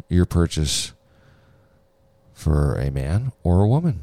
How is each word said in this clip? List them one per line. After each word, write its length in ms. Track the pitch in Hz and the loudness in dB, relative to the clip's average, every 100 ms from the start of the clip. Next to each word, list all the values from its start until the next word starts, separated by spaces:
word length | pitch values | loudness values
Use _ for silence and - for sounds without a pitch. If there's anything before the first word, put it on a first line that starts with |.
| - | -2
your 160 | 87 | 2
purchase 680 | 87 85 85 - 73 - - - _ _ _ _ _ _ _ _ _ _ _ _ _ - | 2 2 0 0 -2 -2 -6 -12 _ _ _ _ _ _ _ _ _ _ _ _ _ -6
for 340 | - 73 73 | -2 0 0
a 160 | 50 69 | -2 -4
man 420 | 67 67 98 131 - | -4 -2 -2 -4 -4
or 180 | - 87 | 2 2
a 60 | 104 | 4
woman. 320 | 139 170 101 | 2 0 -4